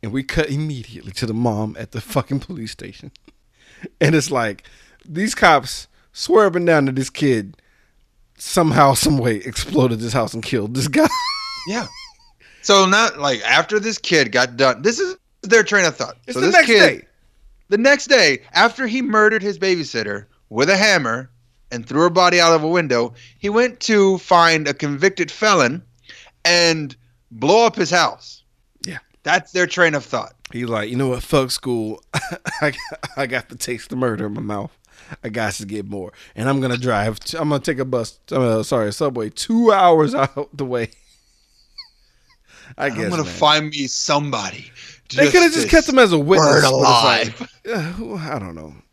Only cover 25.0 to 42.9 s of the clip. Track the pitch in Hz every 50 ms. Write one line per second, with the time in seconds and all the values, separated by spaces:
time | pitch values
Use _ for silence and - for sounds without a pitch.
25 | 151 196 190 - 175 151 - - - 214 202 180 135 120 139 175 - _ _ _
26 | _ _ - - - - _ _ _ 170 175 175 175 170 165 160 151 139 - _
27 | _ _ _ _ _ _ - 113 120 143 185 220 233 226 - - 190 156 170 180
28 | 165 131 - - - - - _ _ _ _ _ _ _ _ _ _ 180 180 -
29 | _ _ _ _ _ - 160 185 156 _ - 180 180 175 - - 175 165 151 143
30 | - - - 120 104 - _ _ _ - - 120 123 120 117 107 104 110 123 123
31 | 139 131 127 120 - - - 147 131 127 - - - 131 123 117 110 107 110 -
32 | _ _ - 139 - - - - _ - - - - 147 135 - - 932 - -
33 | - - - - 139 127 123 127 117 _ - 127 - - 123 113 - - - 127
34 | 127 123 113 101 101 104 104 107 - 104 104 101 101 - _ _ _ _ _ _
35 | - - - - _ 123 107 117 110 107 98 - 110 98 104 107 98 98 104 101
36 | 92 87 _ _ - - _ - 110 131 139 139 131 127 123 120 123 127 117 101
37 | 104 110 110 - - - - 165 160 151 147 139 127 - 156 127 135 131 131 123
38 | 113 - - _ _ _ - 139 127 120 113 110 107 - - 123 110 104 101 -
39 | 160 143 127 120 110 107 - - - - 226 226 240 226 208 196 190 175 170 160
40 | 156 147 233 277 135 135 - - 147 - - 143 143 127 123 120 117 110 _ _
41 | _ _ _ _ _ _ _ _ _ _ _ _ _ _ _ - - _ _ _
42 | _ _ _ _ _ _ _ _ _ _ _ - - - 127 - - 143